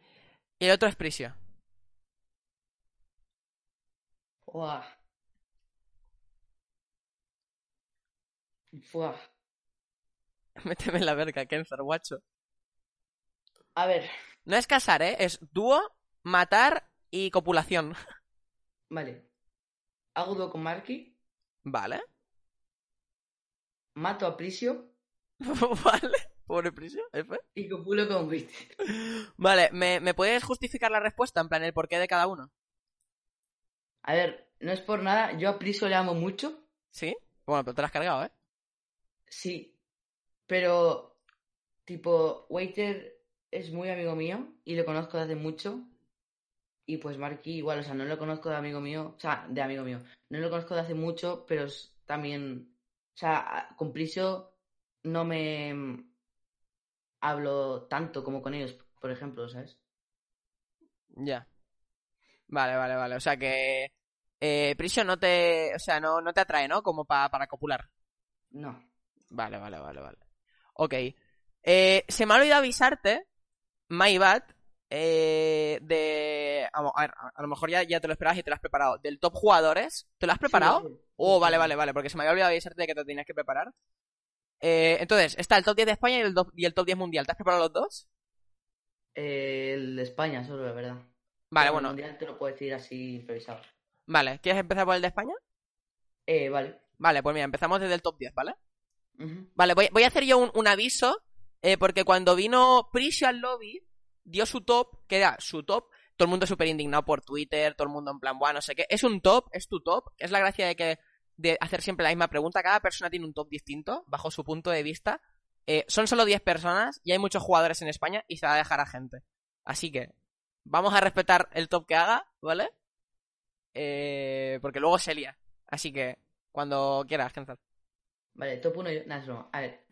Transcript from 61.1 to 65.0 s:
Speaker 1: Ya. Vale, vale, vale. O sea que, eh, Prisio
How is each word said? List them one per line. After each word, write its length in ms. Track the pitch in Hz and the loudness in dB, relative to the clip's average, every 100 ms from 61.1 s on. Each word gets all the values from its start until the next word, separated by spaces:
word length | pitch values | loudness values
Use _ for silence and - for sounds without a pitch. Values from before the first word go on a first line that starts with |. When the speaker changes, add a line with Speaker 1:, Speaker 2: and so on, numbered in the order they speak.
| - | -10
Speaker 1:
Ya. 320 | 139 123 - _ _ _ _ _ _ _ _ _ _ | -8 -8 -12 _ _ _ _ _ _ _ _ _ _
Vale, 280 | 143 127 131 | -2 0 0
vale, 200 | 127 127 | -2 -2
vale. 200 | 123 123 | -4 -2
O 40 | |
sea 160 | 151 135 | -2 -2
que, 560 | 131 131 131 131 135 _ _ _ _ _ | -2 0 0 -2 -4 _ _ _ _ _
eh, 340 | 151 147 143 147 | 0 2 0 -2
Prisio 280 | 170 - | -2 0